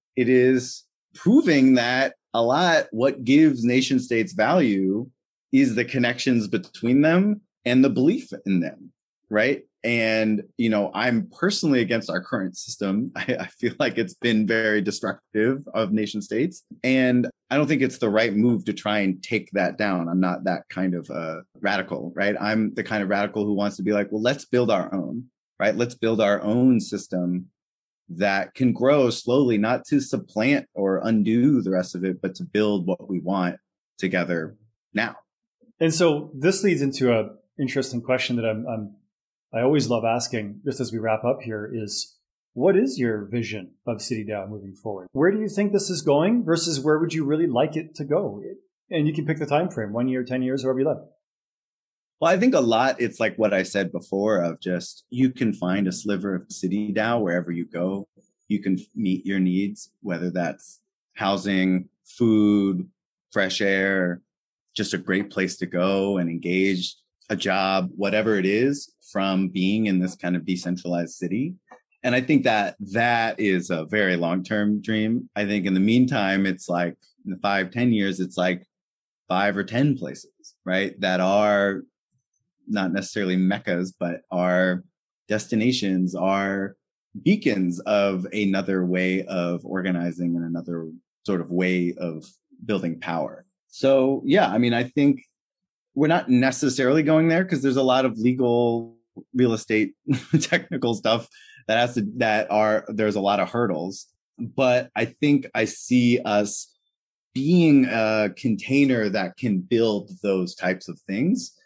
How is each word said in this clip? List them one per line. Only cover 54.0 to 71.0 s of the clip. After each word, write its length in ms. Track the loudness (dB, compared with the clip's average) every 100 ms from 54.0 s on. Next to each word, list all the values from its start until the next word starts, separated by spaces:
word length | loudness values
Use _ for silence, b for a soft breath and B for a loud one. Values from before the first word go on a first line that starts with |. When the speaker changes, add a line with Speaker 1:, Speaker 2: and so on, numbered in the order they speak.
| -6 -2 0 0
Speaker 1:
of 200 | 0 -4
just, 460 | -4 -6 -6 -16 _
you 200 | 0 0
can 220 | 2 -2
find 340 | -2 -2 0 0
a 60 |
sliver 420 | -4 -4 -4 -4
of 160 | -6 -8
City 420 | -8 -4 -4 -2
dao 260 | -2 -2 0
wherever 320 | -2 -2 -4
you 140 | -6 -8
go. 420 | -6 -4 -6 -10 _ _ _ -6
You 140 | -4
can 160 | -2 -4
f-, 80 | -4
meet 320 | -4 -2 -2 -2
your 120 | 0
needs, 520 | 0 0 -2 -6 -16 _
whether 300 | -8 -6 -4
that's 500 | -4 -4 -6 -16 -20 _ _ _
housing, 760 | -6 -2 -2 0 0 2 0 -2 _ _
food, 800 | 0 4 4 4 4 2 0 -6 _ _ _ _
fresh 280 | -2 -2 0
air, 640 | 0 2 2 0 0 -4 _ _ _ _ _ -6
just 180 | -4
a 40 | -4
great 320 | -2 -2 -2
place 260 | -4 -4 -4
to 100 | -6
go 520 | -2 0 0 0 -2
and 120 | -2
engage, 640 | -4 -2 0 2 0 -4 -10 _ _ -8
a 40 |
job, 560 | -4 -2 0 0 0 -2 -4
whatever 400 | -2 0 2 2
it 100 | 2
is, 460 | 2 0 -2 -8 _ -10
from 380 | -4 -2 0 -2
being 380 | -2 0 0 0
in 120 | 0
this 160 | -2
kind 220 | -4 -4 -4
of 80 |
decentralized 720 | -2 -4 -4 -6 -4 -4